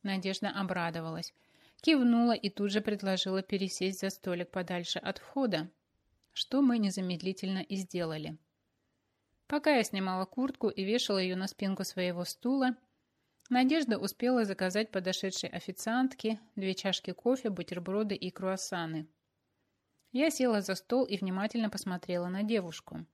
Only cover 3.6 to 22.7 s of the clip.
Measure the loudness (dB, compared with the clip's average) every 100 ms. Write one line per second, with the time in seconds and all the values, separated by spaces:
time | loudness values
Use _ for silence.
3.6 | -2 0 -2 -2 -4 -4 -4 -4 -4 -4
4.6 | -2 -4 -2 -4 -4 -8 -6 -2 0 0
5.6 | -4 _ _ _ _ _ _ -8 0 4
6.6 | 4 4 2 0 -2 -2 -2 -2 -2 -2
7.6 | -2 -4 -2 -4 -2 -4 -6 -10 _ _
8.6 | _ _ _ _ _ _ _ _ _ 0
9.6 | 4 4 4 0 -2 -2 -2 -2 -2 0
10.6 | -2 0 0 0 2 0 0 -2 -4 -4
11.6 | -4 -2 -4 -2 -2 -2 -6 -4 -2 2
12.6 | 2 0 _ _ _ _ _ _ _ 4
13.6 | 4 4 2 0 -2 -2 2 2 2 0
14.6 | 0 0 0 -2 -2 -2 -2 -4 -6 -8
15.6 | -8 -6 0 2 2 0 -2 -4 -6 -4
16.6 | -2 0 -2 -2 -4 -2 0 2 0 -4
17.6 | -6 -6 -2 -2 0 -2 -6 -4 -4 -4
18.6 | -4 -4 -4 -6 -8 _ _ _ _ _
19.6 | _ _ _ _ _ 2 2 4 2 2
20.6 | 0 -4 _ 0 2 0 -2 0 0 0
21.6 | -2 -2 -4 -4 -2 -2 -2 -2 0 0
22.6 | 0